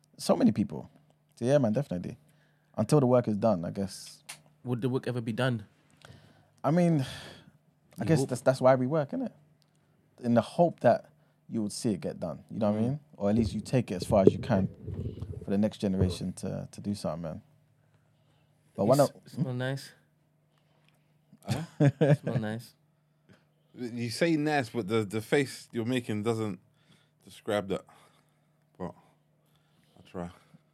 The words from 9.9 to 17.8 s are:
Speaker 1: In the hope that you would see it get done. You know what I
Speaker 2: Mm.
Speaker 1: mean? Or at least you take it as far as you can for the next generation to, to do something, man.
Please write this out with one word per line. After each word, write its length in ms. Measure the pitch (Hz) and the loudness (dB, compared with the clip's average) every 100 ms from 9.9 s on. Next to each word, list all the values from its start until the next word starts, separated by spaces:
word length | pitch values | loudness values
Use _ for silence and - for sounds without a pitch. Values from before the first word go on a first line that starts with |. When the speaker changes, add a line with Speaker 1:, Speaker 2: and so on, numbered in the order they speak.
| _ _ - | _ _ -6
Speaker 1:
In 120 | 120 | 2
the 60 | 117 | 2
hope 380 | - - 170 - | 2 2 2 4
that 260 | 123 107 - _ _ _ - | 4 4 0 _ _ _ -8
you 140 | 117 | -6
would 100 | 104 | -4
see 200 | - 123 | -2 -2
it 60 | 90 | -2
get 200 | 92 - | -4 -6
done. 200 | 87 78 - | -8 -10 -12
You 80 | - | -2
know 120 | 107 | 0
what 80 | 107 | 2
I 20 | |
Speaker 2:
Mm. 40 | |
Speaker 1:
mean? 160 | 117 147 - - | 0 -2 -8 -4
Or 120 | 101 | 0
at 60 | 110 | 2
least 160 | 113 | 0
you 80 | 107 | -4
take 300 | - 131 110 | -2 0 0
it 60 | 90 | -6
as 80 | |
far 180 | - 104 | 2 6
as 100 | 95 | 6
you 60 | - | 6
can 300 | - 98 92 - - - - - - - | 2 0 0 -6 -12 -8 -10 -10 -12 -12
for 60 | - | -4
the 80 | 101 | 0
next 200 | 104 - | 0 -2
generation 540 | 101 95 90 85 95 | -2 0 -2 -2 -8
to, 340 | - 95 98 95 | -8 -10 -10 -12
to 100 | - | -12
do 140 | 101 | -8
something, 280 | 104 87 80 | -6 -8 -8
man. 200 | 82 98 - _ _ _ | -10 -12 -16 _ _ _